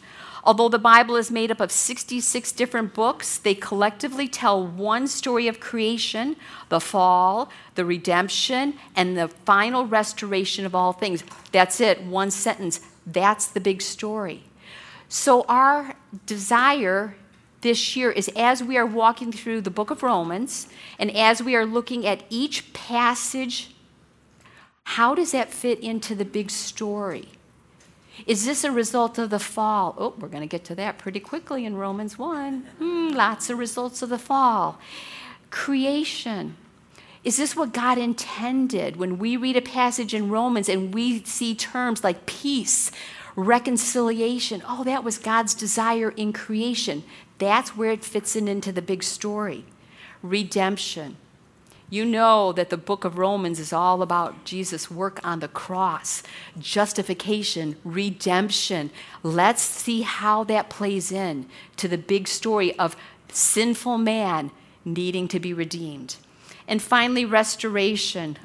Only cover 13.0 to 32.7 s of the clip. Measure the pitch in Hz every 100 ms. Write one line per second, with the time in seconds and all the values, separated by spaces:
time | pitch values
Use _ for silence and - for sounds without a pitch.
13 | - 170 196 208 - 208 196 190 - -
14 | 214 214 190 151 - - - - - -
15 | - - 285 247 240 247 269 294 277 -
16 | _ 196 - 208 196 240 269 285 190 190
17 | 208 - - - _ _ 240 233 - 262
18 | 247 202 190 220 233 247 240 254 233 226
19 | 226 233 233 214 240 226 190 175 214 302
20 | 254 202 170 180 262 - - - - -
21 | 208 208 220 233 247 247 220 233 233 247
22 | 208 196 - 226 285 - - - - 240
23 | 240 240 - 262 254 240 - - _ _
24 | _ _ _ _ - - - _ - -
25 | 233 294 339 262 220 - 247 226 226 226
26 | 220 202 202 208 208 - - - 214 208
27 | 196 143 - - _ _ _ _ - _
28 | _ - 214 214 226 285 294 240 220 254
29 | 233 233 226 208 - - 214 208 175 -
30 | - - 160 147 151 170 - 175 202 -
31 | 196 196 196 330 330 277 220 196 196 196
32 | 214 208 302 302 277 269 262